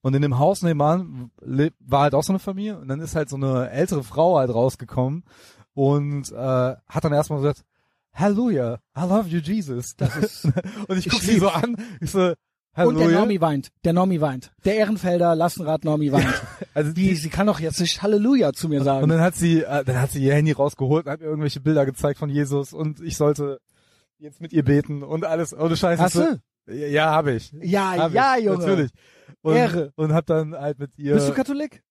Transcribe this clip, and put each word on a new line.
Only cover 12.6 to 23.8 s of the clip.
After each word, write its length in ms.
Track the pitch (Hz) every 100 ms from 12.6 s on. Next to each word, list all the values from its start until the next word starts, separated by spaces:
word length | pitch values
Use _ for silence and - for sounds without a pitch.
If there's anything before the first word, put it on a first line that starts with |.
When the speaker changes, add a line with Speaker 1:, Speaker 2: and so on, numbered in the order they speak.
| _ -
Speaker 2:
der 80 |
Speaker 1:
"Halleluja." 340 | 170 156 165 170
Speaker 2:
Normie 200 | 220 196
weint, 280 | 160 143 - _
der 80 | 170
Normie 280 | 170 190 175
weint. 320 | 151 131 - _
Der 120 | 196 214
Ehrenfelder 580 | 214 214 180 175 170
Lassenrad 500 | 165 170 - 156 156
Normie 280 | 160 151 151
weint. 140 | 131 131
Speaker 1:
<laughs> 480 | 123 - - -
Also 220 | - 151 165
Speaker 2:
Wie, 120 | 190
Speaker 1:
die 80 | 175
Speaker 2:
sie 120 | 156
kann 200 | 170 202
doch 120 | 185
jetzt 200 | 160 -
nicht 200 | 170 -
Halleluja 500 | 202 208 220 277 160
zu 120 | - 165
mir 140 | 147
sagen. 200 | 139 135
Speaker 1:
Und 80 | 151
dann 100 | 165
hat 140 | 175
sie, 280 | - 170 165
äh, 220 | - 143
dann 160 | 135 127
hat 100 | 131
sie 100 | 143
ihr 80 | 135
Handy 180 | 143 156
rausgeholt 520 | 143 139 - 135 151
und 80 | 151
hat 80 | 156
mir 60 | 160
irgendwelche 340 | 151 151 143
Bilder 240 | 135 156
gezeigt 340 | 135 135 147 143
von 120 | 147
Jesus 420 | 139 143 143 139
und 280 | 160 156 147
ich 140 | 165 -
sollte 420 | 147 147 143 135 _ _